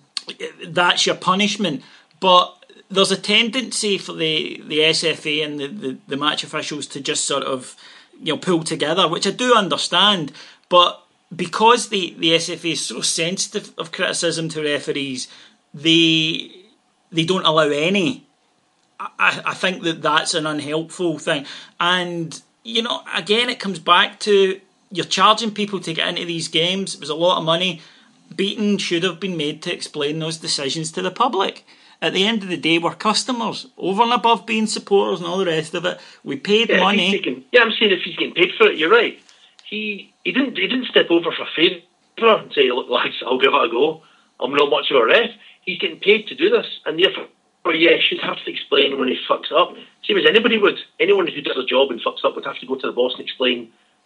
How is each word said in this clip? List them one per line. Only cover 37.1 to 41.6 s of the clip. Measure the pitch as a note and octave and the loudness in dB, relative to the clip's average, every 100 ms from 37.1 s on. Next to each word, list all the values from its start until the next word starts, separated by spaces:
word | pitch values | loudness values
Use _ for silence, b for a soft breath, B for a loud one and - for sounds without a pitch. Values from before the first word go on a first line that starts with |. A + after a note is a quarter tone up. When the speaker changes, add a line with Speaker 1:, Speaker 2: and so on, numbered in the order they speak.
Speaker 2:
he's | G3 | 0
taking, | D#3 C3 - | -2 -6 2
yeah, | B3 | 4
I'm | A3 | 4
saying | - G#3+ | 4 2
if | F3 | 2
he's | F#3 D#3+ | -2 -6
getting | C3 | -4
paid | - E3+ - | 0 0 4
for | G#3 | 4
it, | D3+ | 4
you're | D#3+ | 4
right. | A#3 F3 - b b b b | 4 4 -4 b b b b
He, | - G#3 G#3+ G3 - _ | -12 -8 -6 -8 -14 _
he | F#3 | -4
didn't, | F3+ C4+ F#3 | -2 -2 -2
he | F#3 | -4
didn't | B3+ A#3 | -4 0
step | F#3 - | 2 4
over | E3+ E3 | 2 0
for | - | -4
a | A#2+ | -6
favour | - | 0